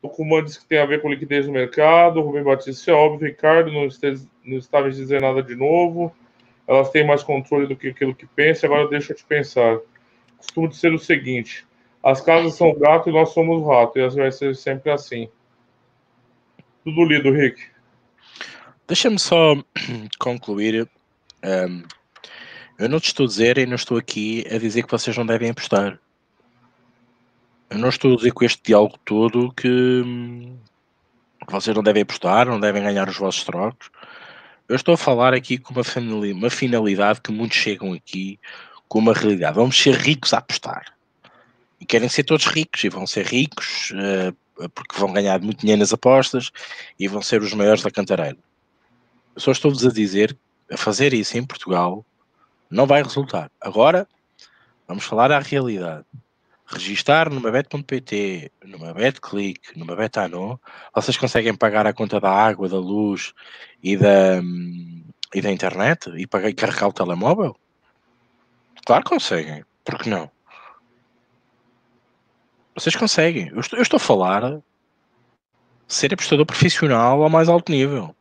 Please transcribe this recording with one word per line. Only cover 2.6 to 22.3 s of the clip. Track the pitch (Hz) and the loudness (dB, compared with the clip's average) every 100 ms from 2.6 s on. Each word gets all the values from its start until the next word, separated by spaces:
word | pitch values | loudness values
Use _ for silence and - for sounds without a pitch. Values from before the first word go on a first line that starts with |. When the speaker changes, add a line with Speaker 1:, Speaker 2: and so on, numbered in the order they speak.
| 139 | -2
Speaker 1:
isso | 131 - | -8 2
é | |
óbvio. | 156 156 151 151 | 4 4 2 -8
Ricardo, | 135 156 165 160 | 0 4 4 4
não | 147 143 | 0 -4
este-, | 131 143 135 131 _ | -2 -4 -4 -12 _
não | 123 131 | -10 -10
estava | 127 147 139 | 0 0 0
a | |
dizer | 135 135 139 | -4 -2 0
nada | 135 131 | 2 0
de | 127 120 | -4 -4
novo. | 139 170 175 170 170 _ _ _ _ _ - | 0 2 2 -2 -8 _ _ _ _ _ 2
Elas | 131 135 | 2 4
têm | 151 147 | 2 2
mais | 143 | 2
controle | 143 139 131 147 139 | 0 -6 -2 -2 -2
do | 135 | -4
que | 135 | -8
aquilo | 127 135 131 | -4 -4 -4
que | - | -12
pensa. | - 151 156 151 | 0 2 2 2
Agora | 147 147 | 2 2
deixa | 147 147 | -2 -4
eu | 147 | -10
te | |
pensar. | _ 147 143 - 117 113 - _ _ _ _ _ | _ -2 -2 2 2 2 -4 _ _ _ _ _
Costumo | - - 160 | -10 -4 -4
dizer | 156 170 | 0 0
o | 160 | 0
seguinte. | - 156 131 127 110 - _ _ _ _ | 0 -2 -2 -6 -8 -16 _ _ _ _
As | 131 135 | 2 2
casas | 165 165 165 156 | 4 4 4 4
são | 170 | 2
gato | 147 147 165 165 | 6 4 4 4
e | |
nós | 156 160 | 2 2
somos | - 165 165 151 | 2 0 0 4
rato. | 127 117 135 | 4 4 2
E | 127 | 0
vai | 139 135 | 0 -2
ser | 131 139 131 | 0 -6 -4
sempre | - 135 151 | -6 -4 -2
assim. | 143 143 120 113 _ _ _ _ _ _ _ _ _ _ _ _ _ _ _ | -4 -4 -12 -12 _ _ _ _ _ _ _ _ _ _ _ _ _ _ _
Tudo | 160 156 170 | -6 2 4
lido, | 147 135 | 6 4
Rick. | 143 135 - - _ _ _ _ _ _ - - - - _ - | 4 2 0 -20 _ _ _ _ _ _ -18 -18 -18 -20 _ -6
Speaker 2:
Deixa-me | 175 254 202 | 0 0 0
só | - 170 160 143 - - - | 2 4 6 4 -2 -12 -10
<clears throat> | 120 107 - | -12 -12 -8
concluir. | 127 123 - 101 107 110 113 _ _ _ _ _ | -6 -6 -6 -2 0 0 -4 _ _ _ _ _
Ehm, | 92 95 90 87 82 - _ - - | -4 -2 -2 -6 -16 -20 _ -20 -20